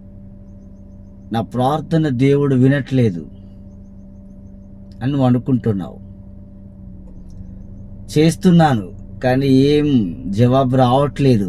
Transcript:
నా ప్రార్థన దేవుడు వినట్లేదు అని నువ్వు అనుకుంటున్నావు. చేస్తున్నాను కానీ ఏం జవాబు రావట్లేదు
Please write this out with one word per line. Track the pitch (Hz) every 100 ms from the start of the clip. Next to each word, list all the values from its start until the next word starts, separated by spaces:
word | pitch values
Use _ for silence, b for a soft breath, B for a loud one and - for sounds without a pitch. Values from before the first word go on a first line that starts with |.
| - - - - - - - - - - - - - 113
నా | - 120
ప్రార్థన | 131 151 - 165 156 120 139
దేవుడు | 143 143 131 131
వినట్లేదు | 143 123 131 117 85 73 - - - - - - - - - - - - - - - - -
అని | 123
నువ్వు | 143 127
అనుకుంటున్నావు. | 123 123 123 113 98 85 - - - - - - - - - - - - - - - - - - - - - -
చేస్తున్నాను | 147 160 165 185 170 160 117 90 - - -
కానీ | 127 131 139 131 143
ఏం | 147 147 131 95 82 87 98
జవాబు | 123 131 131 131
రావట్లేదు | 127 131 143 - 139 117